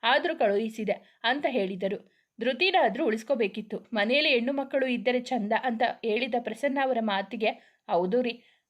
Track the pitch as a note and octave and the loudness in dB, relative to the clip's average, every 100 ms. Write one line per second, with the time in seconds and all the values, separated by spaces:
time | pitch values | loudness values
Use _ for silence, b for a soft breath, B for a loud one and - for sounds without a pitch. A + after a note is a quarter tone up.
0 | A3+ C#4 D#4+ D#4+ A3+ G3+ A3+ A3 G#3 G3 | 2 4 2 2 2 2 0 -4 -4 -4
1 | - _ A3+ C#4 D4+ B3 F#3+ F#3+ F#3+ G3+ | -8 _ -2 0 0 0 -2 -2 -4 -4
2 | - b b - A3+ C4 F#4 F#4 B3+ G3+ | -10 b b -6 -4 0 2 4 4 2
3 | D4+ A3 - C4+ G#3 G#3+ G#3+ G#3 - A3 | 0 0 -2 0 0 -4 -8 -10 -4 -2
4 | G#3 C#4 D#4 B3+ A#3 C#4 C4+ C#4 C4 A#3+ | 2 2 4 2 0 -2 -2 -2 0 0
5 | G3+ B3 B3 B3+ G3+ A3 C4 A3+ A#3+ - | 0 0 0 -2 0 0 0 0 -2 -2
6 | A3+ G#3+ B3 A#3+ A#3+ G#3+ C#4+ C#4 C4+ B3+ | -2 -2 0 -2 -4 -4 -2 0 0 0
7 | A3 G3 G3 A#3 G#3+ B3 B B - F3 | 0 -2 -4 -2 -2 -2 B B -2 0
8 | F3+ A#3+ A#3+ A#3 b b _ | 2 0 0 -4 b b _